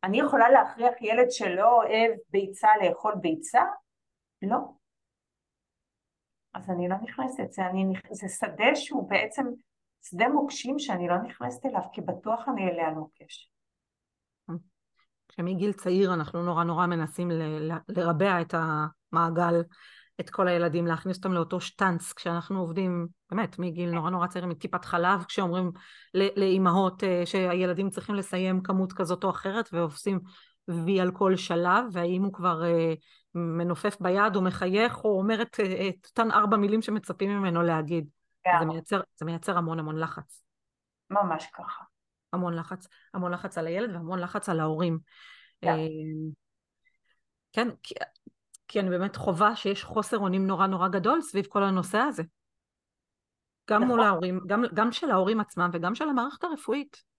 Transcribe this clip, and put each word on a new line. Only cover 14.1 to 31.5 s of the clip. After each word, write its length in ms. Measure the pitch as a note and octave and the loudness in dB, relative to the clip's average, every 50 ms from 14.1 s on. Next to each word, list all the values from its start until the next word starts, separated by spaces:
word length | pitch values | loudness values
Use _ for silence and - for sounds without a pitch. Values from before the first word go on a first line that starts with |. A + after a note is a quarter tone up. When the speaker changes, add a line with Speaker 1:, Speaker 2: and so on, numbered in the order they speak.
| _ _ _ _ _ _ _ - E3 E3+ - _ _ _ _ _ _ _ _ _ _ _ _ _ - | _ _ _ _ _ _ _ -12 -12 -12 -12 _ _ _ _ _ _ _ _ _ _ _ _ _ -10
Speaker 2:
שמגיל 400 | - E3+ F3 F#3 F3+ F#3 G#3 G3 | -8 -6 -4 -2 -2 -2 -2 -2
צעיר 420 | G3 - F3+ F3+ F#3 G3 F#3 F3+ | -2 -2 0 2 4 4 4 2
אנחנו 280 | E3+ D3+ D3 - E3+ E3+ | 0 -2 -4 -4 -4 -2
נורא, 220 | F3 E3+ D#3+ E3+ | -2 0 0 0
נורא 220 | E3+ E3+ D#3 F3+ | 0 2 2 2
מנסים 440 | F3+ F3+ E3 D#3+ D3+ - - F3 F3 | 2 2 0 -2 -4 -4 -4 -4 -2
ל-, 420 | E3 D#3+ D#3+ D#3 D#3 D#3 D3+ D#3 E3 | -2 -2 -2 -4 -4 -4 -4 -6 -6
ל-, 60 | D#3+ - - | -6 -8 -6
לרבע 520 | - F3+ E3+ E3+ E3+ D3+ F#3+ G3+ F#3 F3 | -4 -2 0 2 2 2 2 2 2 0
את 140 | E3 E3 - | -2 -2 -2
המעגל, 1080 | E3 D#3+ D#3+ D#3 D3+ D3+ D#3 - _ _ _ - E3 E3+ E3 E3 E3 F3 E3+ E3+ E3+ E3+ E3+ _ _ - - - - - _ _ - | -2 -2 -2 -2 -2 -2 -4 -6 _ _ _ 0 2 2 2 2 2 2 4 2 2 0 -2 _ _ -20 -20 -20 -20 -20 _ _ -12
את 100 | E3+ - | -12 -10
כל 180 | - - F#3+ F3+ | -2 0 2 2
הילדים, 380 | F3 E3+ F3 E3+ D3+ F3 E3+ | 4 2 2 2 2 0 0
להכניס 300 | E3+ E3 E3 - F#3+ F#3 | 0 0 -2 -2 -4 -6
אותם 160 | F#3 - F#3+ F#3 | -4 -2 -2 0
לאותו 280 | F3 E3 E3 - F3+ | 0 0 -2 -4 -6
שטנץ, 520 | F3+ - - - G3+ F#3+ F3 E3 - - - | -6 -6 -4 0 2 2 2 0 -4 -8 -14
כשאנחנו 480 | - - F3+ E3+ E3+ E3 - G3 F#3+ | -8 -6 -4 -4 -4 -4 -4 -4 -4
עובדים, 460 | F3+ E3 E3 F3+ F#3+ F#3 F3 F3 E3+ E3+ F3 _ _ _ | -4 -4 -2 -2 -2 -2 -2 -2 -4 -6 -10 _ _ _
באמת, 280 | - F#3+ A3+ F3 - - | -4 -4 -4 -4 -4 -6
מגיל 320 | E3+ F3+ D#3+ E3+ F3 E3+ | -6 -6 -4 -4 -4 -2
נורא, 200 | E3+ E3+ D#3 E3 | -2 -2 -2 -2
נורא 160 | F#3 F#3 E3+ | -2 -2 -2
צעיר, 200 | F3+ F3+ F#3 F3 | -2 -4 -6 -6
מטיפת 380 | F3+ E3+ - - - - F3+ - | -6 -8 -6 -8 -6 -6 -6 -6
חלב, 400 | - - F3 E3+ F3+ G3 F#3 E3+ | -2 -2 0 2 2 2 2 0
כשאומרים 480 | - - - G3 F3+ E3+ F3+ F#3 F3+ F3+ - - - - - - _ _ | -6 -4 -2 -2 0 0 0 -2 -2 -4 -6 -16 -20 -20 -20 -20 _ _
ל-, 260 | F#3+ G3 G3 - G3+ | 0 0 2 2 0
לאימהות, 640 | G3 F#3+ F#3 F#3+ F#3+ F3+ E3+ F#3+ G3 F#3 F#3 F#3 - | 2 2 4 4 4 4 4 4 2 2 0 0 -2
אה, 180 | F#3+ F3+ F3 F3 | 0 0 0 0
שהילדים 680 | E3+ - G3 F#3 F3+ F3 F3+ F#3 F3+ F3+ E3 G3 G3 | 0 0 0 0 2 0 0 0 0 0 0 -2 -4
צריכים 240 | F#3 - - - G#3 | -4 -6 -8 -6 -4
לסיים 480 | G3+ F#3+ - - F3+ F#3 F#3 F#3 F#3 F#3 | -4 -4 -4 -4 -2 -2 0 0 0 0
כמות 300 | - G3 F#3 F#3 F#3 - | 0 0 0 0 0 -2
כזאת 320 | - F#3+ D#3+ F3+ F3+ - | -4 -2 -2 -2 -2 0
או 60 | G3 | -2
אחרת, 380 | F3+ - - F#3+ F#3+ A3+ A3+ - - | -2 -2 -4 -4 -4 -4 -4 -4 -2
ועושים 480 | E3+ E3+ D#3+ D3 - - G3+ G3 F#3 F#3 F#3 - - - _ _ _ _ - | -2 -2 -2 -4 -6 -4 -2 -2 -2 -4 -8 -20 -20 -20 _ _ _ _ -8
וי 320 | E3+ E3+ E3 E3+ G3 F#3+ | -6 -4 0 0 2 2
על 100 | F#3 F3+ | 2 0
כל 260 | F3+ F3+ G3+ F#3+ F#3+ | 0 2 2 2 2
שלב, 480 | F#3 F#3 - | 2 0 -2